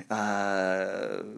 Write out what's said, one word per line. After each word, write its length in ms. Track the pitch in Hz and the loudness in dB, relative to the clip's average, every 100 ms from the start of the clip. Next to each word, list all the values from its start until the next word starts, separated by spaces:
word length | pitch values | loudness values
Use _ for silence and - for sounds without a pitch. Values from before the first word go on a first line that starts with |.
| - | -4
Uh, 1120 | 107 104 101 101 95 92 95 95 95 - - - | 0 2 2 2 2 2 2 0 -2 -2 -4 -6